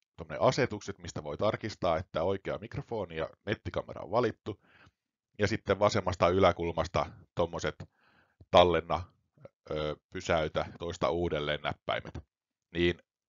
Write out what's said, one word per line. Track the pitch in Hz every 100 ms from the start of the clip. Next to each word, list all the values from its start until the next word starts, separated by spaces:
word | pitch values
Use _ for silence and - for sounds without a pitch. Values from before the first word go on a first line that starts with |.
| _ -
tommonen | 80 67
asetukset, | 107 135 123 104 - 90
mistä | 85 -
voi | 76 78
tarkistaa, | 104 - 110 - 90 80
että | - 87
oikea | 87 98 80 71
mikrofoni | 107 143 - 113 87 80
ja | - - 98
nettikamera | 113 92 - - -
on | 76
valittu, | 113 120 - 107 104 _ - - _ _ _ _ -
ja | 101
sitten | 110 - 95
vasemmasta | 104 104 90 87 87
yläkulmasta | 95 92 85 85 82 78 76 71 - -
tommoset | - 85 82 85 - - _ _ _ _ _ -
tallenna, | 92 90 82 85 78 92 _ _ _ - _ -
ö, | 76 76 73 _
pysäytä, | 92 - 85 78 82 - -
toista | 85 85 71
uudelleen | 85 87 78 73 73
näppäimet. | 73 - - 57 55 - - _ _ _ _
Niin | 85 87 85 _ _